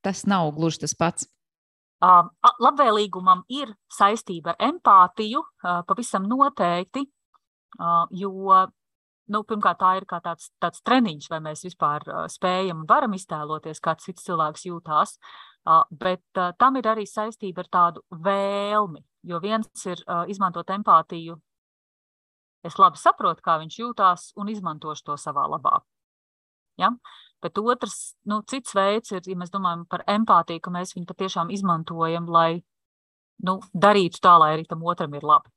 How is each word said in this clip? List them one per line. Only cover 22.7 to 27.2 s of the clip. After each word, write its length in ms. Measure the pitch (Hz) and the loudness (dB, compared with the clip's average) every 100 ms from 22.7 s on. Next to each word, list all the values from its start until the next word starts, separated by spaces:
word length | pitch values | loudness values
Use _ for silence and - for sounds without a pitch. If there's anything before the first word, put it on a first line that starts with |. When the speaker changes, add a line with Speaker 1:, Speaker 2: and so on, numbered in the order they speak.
| 175 | 4
Speaker 2:
labi 160 | 190 - | 4 6
saprotu, 480 | 339 370 196 165 - | 0 2 -2 -2 -2
kā 100 | 160 | -2
viņš 160 | 160 - | -4 -10
jūtās, 500 | 240 233 190 175 - - | -10 0 2 0 -8 -10
un 80 | 202 | -8
izmantošu 560 | 214 180 151 156 151 - | -8 -8 -8 -10 -12 -10
to 140 | 147 | -10
savā 240 | - 143 147 | -6 -4 -4
labā. 320 | 135 127 - _ _ _ _ _ _ _ _ _ - | -4 -4 -4 _ _ _ _ _ _ _ _ _ -4
Ja? 120 | 190 240 - - | -4 -4 -16 -20